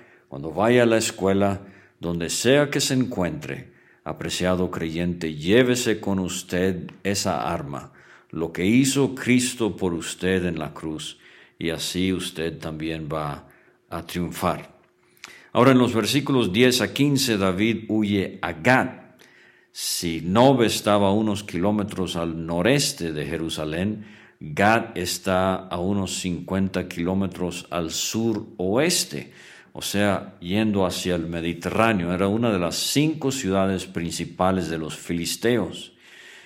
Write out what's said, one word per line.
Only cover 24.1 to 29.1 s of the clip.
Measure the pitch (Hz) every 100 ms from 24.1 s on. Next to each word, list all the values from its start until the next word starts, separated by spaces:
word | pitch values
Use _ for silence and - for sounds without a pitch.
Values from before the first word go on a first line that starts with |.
| - - -
Gat | 78 76 101 113 113 87
está | 90 - 98 92 95
a | 92 - 87
unos | 92 101 92 -
cincuenta | 92 85 87 95 95 92 87
kilómetros | 87 87 95 95 90 87 85 -
al | 85 80
suroeste, | - - 110 113 107 107 - 92 117 165 170 -